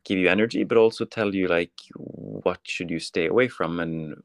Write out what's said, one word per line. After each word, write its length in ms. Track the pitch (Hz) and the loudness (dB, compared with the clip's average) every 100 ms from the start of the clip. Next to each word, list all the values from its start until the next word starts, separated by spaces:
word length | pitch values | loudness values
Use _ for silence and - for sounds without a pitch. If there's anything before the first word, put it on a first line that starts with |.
give 160 | - 95 | -2 2
you 100 | 87 | 4
energy, 340 | 98 113 - | 4 2 0
but 140 | 98 113 | 2 4
also 280 | 113 - 110 | 4 2 -6
tell 280 | 117 104 | -2 -2
you, 140 | 95 90 | 0 2
like, 240 | 85 87 - - - | 2 0 -8 -20 -16
what 640 | - - - - 90 85 - | -14 -14 -12 -4 -2 -2 -6
should 260 | - 87 | -8 -6
you 80 | 82 | -6
stay 260 | - 90 82 | -4 -2 2
away 220 | 104 127 | 2 0
from 320 | - 82 85 | 0 -4 -2
and 360 | 85 80 78 - | -4 -6 -8 -12